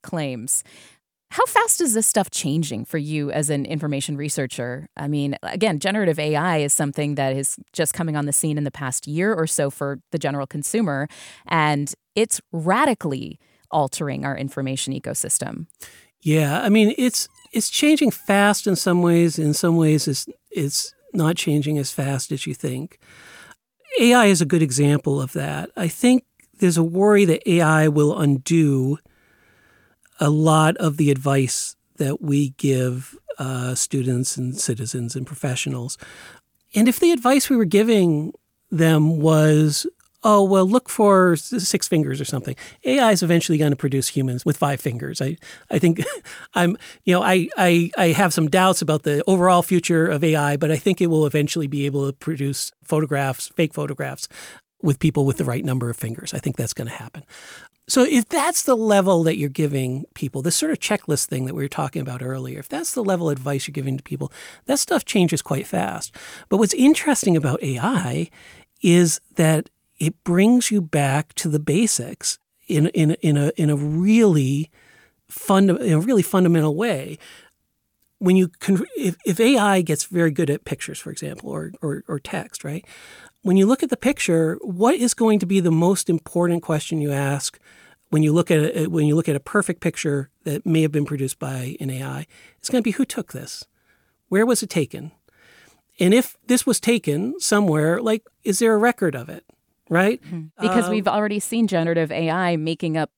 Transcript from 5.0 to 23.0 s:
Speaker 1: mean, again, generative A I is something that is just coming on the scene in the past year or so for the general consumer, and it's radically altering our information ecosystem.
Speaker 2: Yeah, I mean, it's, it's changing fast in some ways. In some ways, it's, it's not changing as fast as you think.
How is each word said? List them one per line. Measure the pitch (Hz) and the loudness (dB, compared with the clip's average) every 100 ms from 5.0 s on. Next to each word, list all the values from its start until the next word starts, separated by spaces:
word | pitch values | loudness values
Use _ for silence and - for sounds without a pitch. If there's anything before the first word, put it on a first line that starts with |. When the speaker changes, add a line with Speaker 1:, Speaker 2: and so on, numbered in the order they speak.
| 143 | -4
Speaker 1:
mean, | 147 143 - | -2 -2 -6
again, | - 185 214 151 | -8 -2 -2 -2
generative | 190 214 185 156 | -2 0 0 0
A | 151 147 | 0 0
I | 180 160 | 0 0
is | 143 | 0
something | - 143 147 147 | -2 -2 -2 -4
that | 143 135 | -2 -2
is | 135 139 - - | -2 -6 -8 -12
just | - 156 | -4 -4
coming | - 165 151 | -4 -4 -4
on | 143 | -2
the | |
scene | - 156 147 | -2 -2 -2
in | |
the | 143 | -4
past | - 135 - 143 | -6 -8 -8 -6
year | 156 202 | -2 -2
or | 185 160 | 0 -2
so | - 143 | -2 -2
for | - 139 139 - | -4 -8 -8 -8
the | 160 | -6
general | 151 143 135 | -4 -6 -6
consumer, | 156 - 226 196 139 147 - - - - | -8 -4 -2 -2 -2 -6 -10 -20 -16 -4
and | 170 151 143 143 - _ | 0 2 0 -4 -10 _
it's | 208 226 - - | -2 -2 -2 -6
radically | 165 160 214 294 226 160 131 - - _ _ - | -6 -2 0 0 0 -4 -6 -10 -16 _ _ -4
altering | 160 135 - 147 135 139 | -2 -2 -4 -6 -6 -6
our | 139 | -6
information | 135 139 135 135 - | -8 -6 -6 -6 -6
ecosystem. | 135 - - - - - - 165 - - - _ _ | -8 -8 -8 -4 -4 -6 -10 -16 -18 -20 -20 _ _
Speaker 2:
Yeah, | 160 156 147 156 | 0 0 0 0
I | 220 | 2
mean, | 214 214 277 | 4 4 2
it's, | 247 - - _ - | 0 -2 -8 _ -8
it's | 226 - | -6 -4
changing | - 294 311 269 | 0 2 4 2
fast | - - 196 202 202 208 | -2 0 2 2 2 0
in | 185 | 0
some | 190 175 | 2 2
ways. | 175 170 170 156 | 4 4 2 2
In | 151 | -2
some | 151 175 165 | 0 2 2
ways, | 156 151 - | 4 2 0
it's, | 135 - - - | -4 -8 -16 -10
it's | 392 143 - - _ _ | -6 -4 -4 -8 _ _
not | 196 160 | 0 0
changing | 170 - 147 147 151 | 0 0 0 0 -2
as | 135 | -4
fast | - 135 135 - | -4 -4 -4 -4
as | 143 - | -8 -8
you | |
think. | - 143 127 160 _ | -8 -6 -8 -10 _